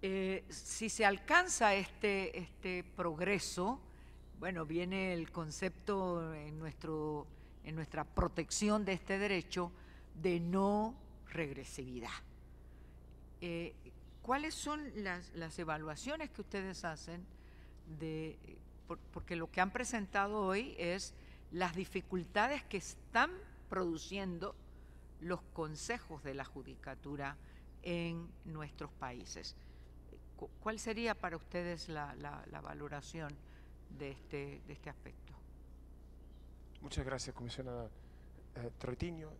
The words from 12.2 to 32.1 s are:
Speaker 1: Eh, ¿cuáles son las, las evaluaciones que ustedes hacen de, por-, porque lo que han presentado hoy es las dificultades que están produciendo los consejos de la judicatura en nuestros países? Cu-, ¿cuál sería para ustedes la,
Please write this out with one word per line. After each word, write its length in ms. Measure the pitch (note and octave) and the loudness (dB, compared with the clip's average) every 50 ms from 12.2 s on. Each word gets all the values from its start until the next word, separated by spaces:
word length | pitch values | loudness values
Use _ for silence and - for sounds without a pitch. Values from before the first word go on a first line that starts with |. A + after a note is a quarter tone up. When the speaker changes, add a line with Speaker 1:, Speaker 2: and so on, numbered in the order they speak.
| - - - - - - - - - - - - - - - - - - - - - - - - | -8 -12 -16 -16 -16 -16 -16 -16 -16 -16 -16 -16 -16 -16 -16 -16 -16 -16 -16 -16 -16 -16 -10 -6
Speaker 1:
Eh, 340 | E3+ F3 E3+ E3+ E3+ E3 - - - A#3+ - - - - - - - | -4 -2 0 0 -2 -2 -6 -10 -14 -16 -16 -16 -16 -16 -16 -12 2
¿cuáles 320 | - B3 C#4 D4 D#4 - | 2 4 4 4 0 -2
son 360 | - - D4 D4+ D4+ D4+ C#4 F#3 G#3 G#3 | -2 -2 0 0 -2 -2 -4 -4 -2 -2
las, 280 | G3 F3+ F3 F3 - - | 0 -2 -2 -4 -8 -6
las 240 | E3+ E3 D#3+ D#3 - | -6 -4 -4 -2 -2
evaluaciones 720 | F3 D#3+ D#3 D#3 D#3 D#3 D3+ D3 - B3+ D4 D#4+ D#4 - | 0 0 0 0 0 -4 -4 -4 -2 -2 -2 -2 -2 -6
que 100 | - - | -6 -8
ustedes 420 | G3+ - - G3+ F#3+ F#3+ F#3 - - | -8 -4 -2 -2 -2 -2 -4 -2 -2
hacen 400 | E3+ D#3+ D3+ - - E3 F3 F3+ - - - - - - - - - - - - - D#3+ D3+ | -2 -4 -4 -6 -8 -8 -8 -8 -10 -14 -16 -16 -16 -16 -16 -16 -16 -16 -16 -12 -10 -8 -6
de, 400 | D#3+ D#3+ D#3 D#3 D#3 D#3+ D3+ - - - - - - - - - - - | -4 -2 -2 -2 -4 -4 -6 -10 -12 -14 -14 -14 -14 -16 -16 -16 -6 -6
por-, 100 | E3+ - - - - | -6 -6 -6 -8 -6
porque 220 | G3+ - - F3 | -6 -2 0 0
lo 160 | E3+ E3 - | 0 0 2
que 100 | - - | 8 8
han 100 | F#3 G3 | 8 8
presentado 680 | F#3+ A#3+ B3 A#3 - A3+ G3+ F#3 - G3+ G3 G3+ G#3 G#3+ | 8 2 2 2 2 0 0 4 4 4 6 6 6 4
hoy 340 | G3+ F#3 F#3+ G3+ A#3+ C#4+ - - | 6 6 6 6 4 2 -2 0
es 340 | F3 E3+ F3 G3 - - - - - - - - - - | 2 2 4 2 0 -4 -6 -10 -14 -14 -14 -14 -14 -6
las 240 | - E3+ F#3 F3 D#3+ | 2 4 4 4 4
dificultades 880 | F3+ F#3+ - - F#3+ F3+ - F#3+ F#3 E3+ - - G3+ G#3 B3 C#4+ C#4+ - | 2 -2 0 0 -2 -2 2 0 0 0 4 6 6 8 8 6 2 -2
que 140 | - - G3 | 0 -2 -2
están 520 | - - - - - - - A3+ B3+ D#4 F#4 - - - - - - - | -2 -2 -8 -10 -14 4 8 8 8 8 6 -4 -10 -12 -14 -16 -8 -2
produciendo 840 | - F#3+ F3+ E3+ E3 D#3 - - F3+ G3+ G3 F#3 F3 E3+ - - - - - - - - - - - - - - - - | 0 2 2 2 2 0 -2 -2 -2 -2 0 0 -2 -2 -2 -4 -6 -8 -14 -16 -16 -16 -16 -16 -16 -16 -16 -16 -14 -8
los 220 | - E3+ F3+ - - - - | -2 0 0 0 -2 -8 -2
consejos 680 | - E3 D#3 D#3 D3 - - A#3 A#3+ - - D#3+ C#3+ B2+ | -2 -2 -2 -2 -4 -2 0 -2 -2 -2 -6 -10 -6 -4
de 100 | D3 C3+ | -4 -4
la 120 | C3+ C3+ | -2 -4
judicatura 920 | - - C#3+ B2+ C3+ C3 - - C#3+ C3+ C3 - C#3+ C#3+ C#3+ C#3 C#3 C#3+ - - - - - - - - - - | -4 -6 -10 -8 -8 -10 -10 -8 -8 -8 -8 -6 -6 -4 -2 -2 -4 -4 -6 -12 -14 -14 -16 -16 -16 -16 -8 -2
en 440 | F3 F3 E3+ E3+ E3+ E3+ E3 E3+ E3+ - - - | 0 0 2 2 0 -2 -4 -6 -8 -12 -12 -10
nuestros 440 | - D#3+ D#3 D3+ C#3+ - - D#3 C#3+ | -8 -6 -6 -6 -6 -6 -8 -8 -8
países? 640 | - - - C3 B2 B2 - - - - - - - - - - - - - - - - - - - - - - - | -6 -6 -6 -6 -6 -6 -8 -8 -8 -8 -8 -10 -10 -12 -14 -16 -14 -14 -14 -14 -14 -16 -14 -14 -16 -16 -16 -16 -12
Cu-, 140 | - - - - - | -10 -12 -10 -10 -4
¿cuál 200 | - G#3+ A3 G#3+ | -2 -2 -2 0
sería 340 | - A3+ A3 G#3 A#3 A#3 G#3 | 0 -2 0 2 4 2 2
para 240 | - - F3+ E3+ D#3+ | 2 0 -2 -2 -2
ustedes 520 | - - - F3 F3 F3 F3 D#3+ - - | -6 -2 -2 -2 0 0 -2 -4 -4 -4
la, 260 | D#3+ D3+ D3 C#3+ | -4 -4 -2 -4